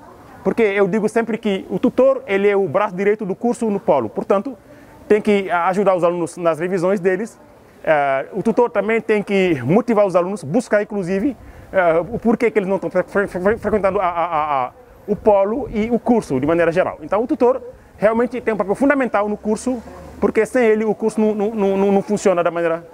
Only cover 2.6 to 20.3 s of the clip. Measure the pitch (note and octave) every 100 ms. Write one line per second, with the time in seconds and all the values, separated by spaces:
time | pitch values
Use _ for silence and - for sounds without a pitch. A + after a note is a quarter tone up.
2.6 | F#3+ F3+ G#3 F3+ G3+ G#3+ F#3+ - A#3+ -
3.6 | A3+ G3 - C#3+ A2 - - G3 C#4 B3
4.6 | - - - - - G#3+ G#3 G3+ F#3 F3
5.6 | F3 F#3 F#3+ F#3 E3+ F3 D#3+ F3 E3+ D#3
6.6 | F3+ F#3+ F3+ G3+ F#3 F#3 A3+ - - -
7.6 | - - - D3+ C#3 C3+ - G3 A3 B3
8.6 | A#3+ G#3 G3+ A3+ A3 G#3+ G3 G3 F#3 C#3+
9.6 | A#2+ G#3 - G#3 G3+ F3+ F3+ G#3 C3+ G#3+
10.6 | - G#3 G#3 G3+ F3 F#3+ C4+ - - -
11.6 | - F#3+ F3 E3 E3+ A#3 A3+ - A3+ A3
12.6 | F#3+ F#3+ E3+ F#3 - G3 F#3+ F#3 F#3+ A3+
13.6 | G#3 G#3+ F#3+ F#3 F3+ F3 E3+ D#3 D3+ C3+
14.6 | B2 - - - - G3 A3 G3+ G3 C4
15.6 | - G#3 A3 A#3 - A#3 - C3 D3 E3+
16.6 | E3 E3+ C3 F#2 D3+ G3 B3+ D#4 A#3+ C4
17.6 | - - - - G#3 A3+ A#3+ B3 A3+ G3+
18.6 | G3 G3 C#4 C#4 B3 G3+ G#3 G#3 G#3 G#3+
19.6 | B3+ B3 - - - - A3